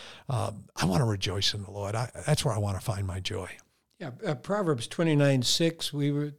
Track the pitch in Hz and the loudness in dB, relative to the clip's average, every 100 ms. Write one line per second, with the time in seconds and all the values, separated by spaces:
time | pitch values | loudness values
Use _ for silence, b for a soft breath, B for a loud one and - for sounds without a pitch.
0 | B B - 113 104 - - - 170 175 | B B -4 -2 -2 -6 -14 -2 2 4
1 | 120 101 - 101 95 107 98 101 101 110 | 2 0 -2 0 -2 -2 -8 -6 -4 -2
2 | 104 - - - 143 107 104 95 - 98 | -4 -4 0 2 2 0 0 -2 -2 -2
3 | 98 90 92 95 92 - _ _ _ _ | -2 -4 -4 -6 -8 -10 _ _ _ _
4 | 180 139 208 135 - 202 180 131 - - | -12 -6 -4 -4 -2 0 2 0 -2 0
5 | 165 147 143 135 120 - 165 165 - 147 | 4 6 6 4 4 4 2 0 -6 -2
6 | 143 143 147 | 0 0 -2